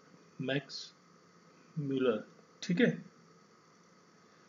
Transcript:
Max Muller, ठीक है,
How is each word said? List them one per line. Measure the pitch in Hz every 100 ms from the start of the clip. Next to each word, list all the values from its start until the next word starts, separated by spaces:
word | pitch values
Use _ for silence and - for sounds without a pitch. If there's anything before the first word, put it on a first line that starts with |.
| - - - -
Max | 131 139 - - - - - - - - - - - -
Muller, | 139 135 127 107 - - - -
ठीक | - 175
है, | 220 - - - - - - - - - - - - - - -